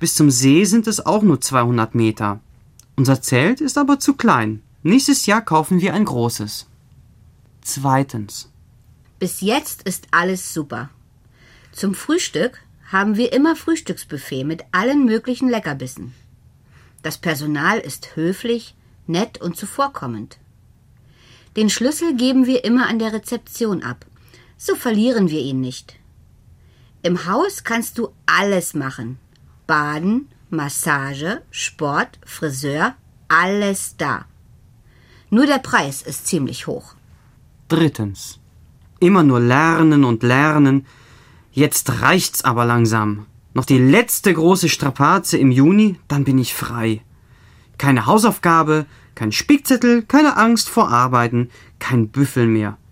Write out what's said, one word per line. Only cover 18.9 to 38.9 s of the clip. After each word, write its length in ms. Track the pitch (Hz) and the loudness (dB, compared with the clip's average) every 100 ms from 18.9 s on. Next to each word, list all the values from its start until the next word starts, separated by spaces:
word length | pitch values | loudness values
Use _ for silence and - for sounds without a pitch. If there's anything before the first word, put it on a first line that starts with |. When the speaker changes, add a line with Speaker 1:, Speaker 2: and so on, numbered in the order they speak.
| _ - | _ -6
Speaker 2:
nett 340 | 170 233 - | -4 -4 -8
und 160 | 175 170 | -10 -10
zuvorkommend. 840 | 208 - 277 - 127 110 117 - _ _ _ _ _ _ _ _ - - _ - | -10 -6 -6 -6 -10 -10 -12 -18 _ _ _ _ _ _ _ _ -20 -20 _ -2
Den 140 | 214 | 0
Schlüssel 460 | - 240 302 339 254 | 0 -2 -2 -2 0
geben 320 | 254 262 254 | 2 2 2
wir 180 | 262 208 | 0 0
immer 240 | 240 233 | 0 0
an 80 | 226 | -2
der 160 | 220 | -4
Rezeption 720 | 220 - 240 - - 226 185 | -6 -8 -10 -10 -6 -4 -4
ab. 220 | 117 123 - - - - _ - | -6 -12 -16 -20 -20 -20 _ -10
So 180 | - 359 | -6 -4
verlieren 540 | 247 214 240 226 185 | -2 0 2 2 0
wir 100 | 156 | -2
ihn 220 | 131 131 | -4 -4
nicht. 340 | 127 127 - - _ _ _ _ _ - _ _ _ _ | -6 -8 -18 -20 _ _ _ _ _ -20 _ _ _ _
Im 240 | 175 180 165 | -4 -4 -2
Haus 360 | 220 392 - | -2 -2 -4
kannst 360 | - 233 220 - | -6 -6 -6 -8
du 100 | 233 _ - | -8 _ -4
alles 480 | 165 202 190 170 | -2 0 -2 -2
machen. 460 | 151 135 - 113 127 _ _ - _ - | -6 -8 -10 -12 -14 _ _ -20 _ -2
Baden, 600 | 156 147 151 180 233 285 _ _ | -2 -2 -4 -2 -2 -4 _ _
Massage, 960 | 160 143 - 175 143 135 139 160 277 - | -6 -6 -4 -2 -2 -4 -8 -8 -8 -12
Sport, 720 | - - - 147 147 240 - - | -12 -12 -6 -4 -2 -4 -8 -20
Friseur, 680 | - 156 135 139 147 220 - _ _ - | -8 -8 -6 -6 -2 -4 -6 _ _ -2
alles 640 | 160 180 202 202 196 - - | 0 2 -2 -2 -4 -8 -8
da. 300 | 151 110 - _ _ - _ _ _ _ _ - _ | -6 -6 -10 _ _ -20 _ _ _ _ _ -20 _
Nur 160 | 214 294 | 2 4
der 140 | 277 | 0
Preis 420 | - 240 143 139 | 0 -2 -2 -6
ist 260 | - 135 - | -12 -12 -6
ziemlich 400 | 160 131 123 - | -4 -4 -6 -10
hoch. 280 | - - - _ - _ _ - _ - | -10 -12 -20 _ -20 _ _ -20 _ -4
Speaker 1:
Drittens. 720 | 156 160 - 104 95 - - _ _ - _ - | 0 0 0 -6 -8 -16 -20 _ _ -20 _ -20